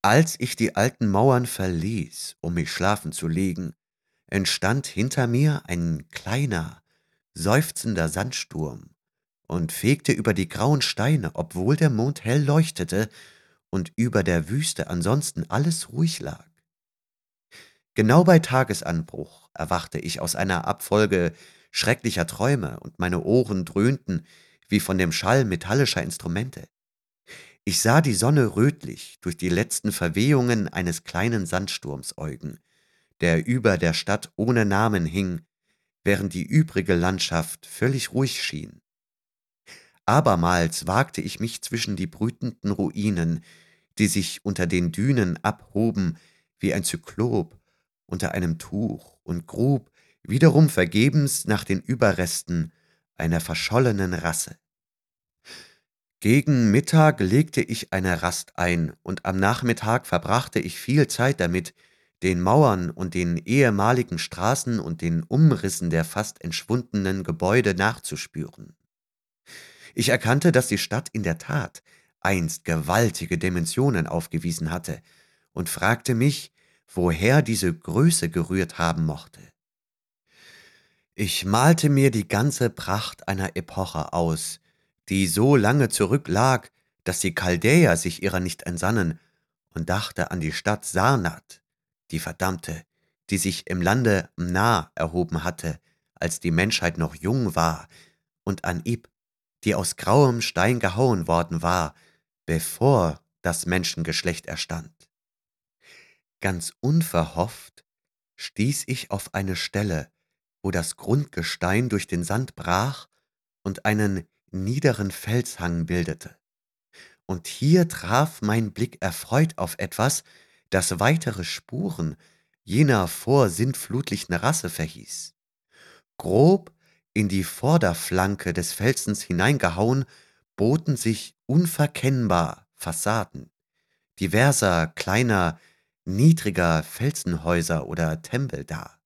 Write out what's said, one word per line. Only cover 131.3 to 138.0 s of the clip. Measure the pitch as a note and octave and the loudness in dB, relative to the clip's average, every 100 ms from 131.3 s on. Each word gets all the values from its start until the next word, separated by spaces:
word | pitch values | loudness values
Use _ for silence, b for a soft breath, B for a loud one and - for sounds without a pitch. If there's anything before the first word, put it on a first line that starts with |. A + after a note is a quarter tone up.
| _ - | _ 0
unverkennbar | C#3+ E3+ - D3 - C3 C3+ A2 F2 D#2 - _ | 2 2 0 -2 0 0 0 2 2 0 -6 _
Fassaden | _ - E2 G2+ A2+ F#2+ - - _ _ _ _ _ _ - | _ -8 -4 -2 -2 -4 -12 -20 _ _ _ _ _ _ -6
diverser | F#2+ G#2 C3+ C3+ G2+ F2 D#2+ | 0 4 4 4 2 2 0
kleiner, | - - G2+ B2 G2+ E2+ E2 b b b _ | -2 0 2 2 2 0 -2 b b b _
niedriger | - F#2+ D3+ E3 G#2 F2+ E2+ D#2+ | -6 4 4 4 0 0 2 2
Felsenhäuser | D#2 - B2+ D3+ - E2 D#2+ F2 E2 E2 A1+ | -2 -4 -4 -4 -4 -4 0 0 0 -2 -4
oder | E2+ | -4